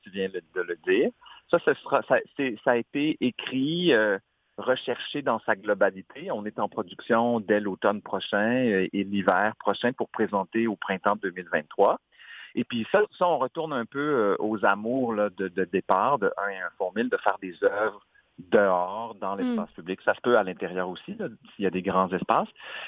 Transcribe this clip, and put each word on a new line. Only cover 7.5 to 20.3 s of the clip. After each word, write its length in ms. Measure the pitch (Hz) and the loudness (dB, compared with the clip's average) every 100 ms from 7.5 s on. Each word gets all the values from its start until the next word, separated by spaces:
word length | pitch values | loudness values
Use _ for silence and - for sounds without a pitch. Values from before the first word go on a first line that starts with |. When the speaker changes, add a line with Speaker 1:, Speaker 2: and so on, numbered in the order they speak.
| 104 | 2
Speaker 1:
l'automne 420 | 101 92 107 104 | 0 0 0 0
prochain, 480 | - 95 - 104 107 123 127 | -2 -6 -2 0 2 2 2
euh, 220 | 95 92 | 2 2
et 120 | 101 | 0
l'hiver 500 | 98 101 95 92 104 113 | -2 0 2 4 2 -2
prochain 340 | - 98 123 | -2 0 0
pour 160 | 131 110 | -2 -4
présenter 580 | - 107 101 95 113 113 | -2 -2 0 -2 0 -2
au 100 | 101 | -2
printemps 400 | - 95 - 104 | -4 -2 0 0
deux 140 | 98 | -2
mille 180 | 90 87 | -8 -4
vingt-trois. 480 | 87 76 - - 196 _ _ - - - | -4 -2 2 4 2 _ _ -20 -20 -10
Et 100 | - | -8
puis 220 | 117 120 107 | -6 -4 0
ça, 120 | 190 214 - | 2 0 0
ça, 80 | 180 | 0
on 100 | 151 | 0
retourne 340 | 127 - 160 | -2 -4 -6
un 120 | 139 | -6
peu, 140 | 113 139 | -6 -4
euh, 360 | 147 135 104 95 | 0 2 2 0
aux 240 | 107 110 | -2 0
amours, 480 | 104 101 110 131 123 | 2 2 0 -2 -2
là, 160 | 110 104 | 0 -2
de, 180 | 90 95 | -2 -4
de 160 | 90 | -2
départ, 540 | 90 95 - 95 113 139 | 0 0 2 2 2 2
de 140 | 98 - | 0 -2
un 40 | 101 | -4
et 80 | 95 | -6
un 120 | 90 - | -8 -6
font 120 | 92 98 | -4 -2
mille, 120 | 123 | -2
de 80 | - | -2
faire 200 | - 98 | -2 -4
des 140 | 92 85 | -6 0
œuvres 420 | 98 101 107 101 _ _ _ - | 0 2 -2 -4 _ _ _ -20
dehors, 760 | 90 113 101 90 90 104 117 104 | 2 4 6 4 0 -6 -10 -8
dans 200 | 98 98 | -6 -4
Speaker 2:
Mm. 40 | |
Speaker 1:
l'espace 300 | 254 240 - | -2 -4 -6
public. 280 | - 82 92 | -10 -8 -4
Ça 100 | - | 0
se 60 | 101 | 0
peut 180 | - | 4